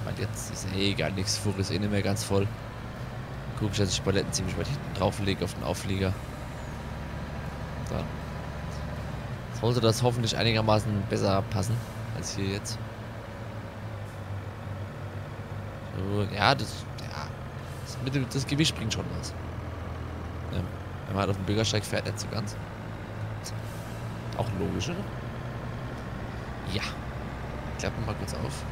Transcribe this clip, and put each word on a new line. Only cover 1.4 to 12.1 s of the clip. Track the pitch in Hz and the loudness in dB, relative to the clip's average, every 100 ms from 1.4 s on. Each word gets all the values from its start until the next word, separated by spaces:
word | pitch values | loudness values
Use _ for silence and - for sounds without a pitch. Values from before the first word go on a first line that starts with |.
| 107 98 | 2 2
ist | 95 | 0
eh | 87 | 2
nicht | 104 | 2
mehr | 101 | 4
ganz | 98 104 - | 4 2 4
voll. | 98 101 - - - - - - - - - - - | 4 4 -2 -8 -8 -8 -6 -6 -6 -6 -6 -6 -2
Guck | 107 | 0
ich, | 98 | 4
dass | 98 | 4
ich | - | 4
die | |
Paletten | - 95 - | 4 4 4
ziemlich | - 92 90 | 0 0 0
weit | 87 | 0
hinten | - - | -2 -2
drauf | - 95 - | 2 2 4
lege | 98 95 90 | 2 2 0
auf | |
den | - | 0
Auflieger. | 62 90 98 95 95 95 - - - - - - - - - - - - - - - - - | -2 0 0 2 2 2 -4 -6 -6 -6 -6 -6 -6 -6 -6 -4 -4 -4 -4 -4 -4 -4 0
Dann | - 78 - - - - - - - - - - - - - - - | 0 0 -4 -6 -6 -6 -6 -4 -4 -4 -4 -4 -4 -4 -6 -6 2
sollte | 107 123 | 4 8
das | 113 107 | 8 8
hoffentlich | 123 120 113 - | 6 6 2 4
einigermaßen | 110 110 107 107 107 104 98 | 6 6 8 6 6 2 2
besser | 107 104 98 - | 4 6 6 4
passen | 107 95 117 - - - | 2 2 2 -2 -6 -4